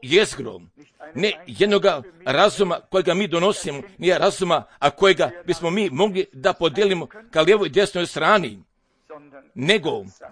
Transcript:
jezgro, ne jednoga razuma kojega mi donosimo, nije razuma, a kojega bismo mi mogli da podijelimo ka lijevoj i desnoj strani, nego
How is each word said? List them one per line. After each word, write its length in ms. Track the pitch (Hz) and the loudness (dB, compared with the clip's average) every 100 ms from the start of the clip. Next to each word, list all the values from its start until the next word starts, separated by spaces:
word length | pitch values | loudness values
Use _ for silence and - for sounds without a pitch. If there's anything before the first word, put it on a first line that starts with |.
jezgro, 600 | 127 175 208 - 113 90 87 _ 147 _ - 139 | 0 2 2 -4 -12 -14 -20 _ -20 _ -14 -4
ne 160 | 208 160 175 | -4 -4 -10
jednoga 540 | 104 208 202 196 151 - - 131 | -2 2 4 2 0 -6 -10 -2
razuma 540 | 143 202 - 190 165 - | 2 2 2 -2 -2 -4
kojega 240 | 190 180 | -2 0
mi 140 | 175 202 | 0 -2
donosimo, 540 | 170 190 - - 139 - - | 0 0 0 -6 -10 -12 -4
nije 200 | 175 160 | 0 2
razuma, 460 | 185 - 180 151 - _ | 0 0 0 -2 -2 _
a 100 | 143 | -2
kojega 420 | - 196 180 156 175 175 | 2 4 4 0 -4 -6
bismo 220 | 170 170 | -4 -2
mi 200 | 196 196 | -2 -2
mogli 360 | 131 214 185 - | 0 0 0 -6
da 200 | 135 185 | -4 -2
podijelimo 540 | 175 165 185 208 180 147 - - | 0 -2 0 0 0 -6 -14 -4
ka 100 | 160 | 0
lijevoj 260 | 160 214 170 | 4 4 2
i 40 | |
desnoj 340 | 160 190 180 170 | 0 0 -2 -6
strani, 560 | 147 160 214 139 98 _ _ _ _ _ 151 147 139 _ - | 0 2 2 0 -10 _ _ _ _ _ -20 -20 -20 _ -4
nego 480 | 147 214 151 113 95 - - | 0 0 0 -6 -10 -18 -20